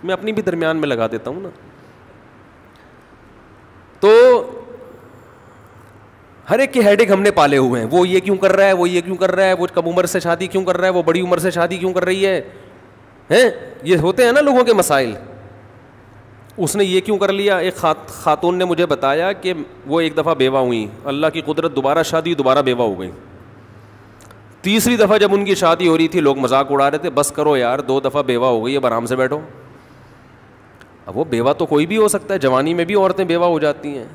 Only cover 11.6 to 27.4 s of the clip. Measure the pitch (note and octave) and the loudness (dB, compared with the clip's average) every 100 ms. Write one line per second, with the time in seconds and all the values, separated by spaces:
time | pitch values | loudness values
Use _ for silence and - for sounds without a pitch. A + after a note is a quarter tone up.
11.6 | E3+ F3+ F#3 F#3 F3+ F#3+ F#3+ F#3 - - | -2 -2 -4 -2 -2 0 0 -2 -6 -18
12.6 | - - - - - - - F3+ B3 - | -20 -20 -20 -20 -20 -20 0 4 4 0
13.6 | - - D3 F3 D#3+ G3 A#3+ C4 D4 B3+ | -14 -14 -2 0 2 2 2 4 4 2
14.6 | A#3+ G#3+ F3 C#3+ B2 G2+ - - - - | 4 2 2 2 0 -6 -14 -20 -20 -20
15.6 | - - - - - - - - - - | -20 -20 -20 -20 -20 -20 -20 -20 -20 -6
16.6 | E3+ G3+ G3 F3+ F#3+ G3+ G3 G3 G3+ F#3+ | -4 0 0 0 0 -2 0 0 0 0
17.6 | F3 - E3 D#3 - - - D3+ E3+ F3+ | -2 -2 -2 -2 -6 -6 -2 0 0 0
18.6 | F3+ E3+ F3 C#3+ C3+ C#3+ F3+ G3 F#3 F3 | -2 0 0 0 0 0 -2 -4 -6 -6
19.6 | C#3 - - D#3+ D#3+ D3+ D3+ D#3+ C3 C3+ | -10 -16 -4 -2 -2 -2 -2 2 2 2
20.6 | B2+ A#2 G#2 G#2+ C#3+ C#3 D#3 D#3+ C#3+ D#3 | 0 -2 -4 -10 -8 -2 -2 -2 -6 -4
21.6 | D#3+ C3+ C3+ D#3 D#3 E3 D#3+ E3 C3 C3 | -2 -2 0 0 0 -2 -2 -2 2 2
22.6 | C3+ B2 A#2 F#2 F#2 F#2 - - - - | 2 0 -2 -2 -10 -14 -20 -20 -20 -20
23.6 | - - - - - - - - - - | -20 -20 -20 -20 -20 -20 -20 -20 -20 -12
24.6 | F#3 G#3+ A#3+ A#3+ G#3 G#3+ G#3 G3 G3+ F#3 | -2 0 0 2 4 4 2 0 0 0
25.6 | F3 E3 F3 D#3+ D#3+ F3 D3 C3+ B2+ C3 | 2 2 2 2 2 2 0 0 0 0
26.6 | C3+ C#3 C#3 D3 E3 C3+ C#3+ - | 0 0 0 0 -4 -2 -2 -2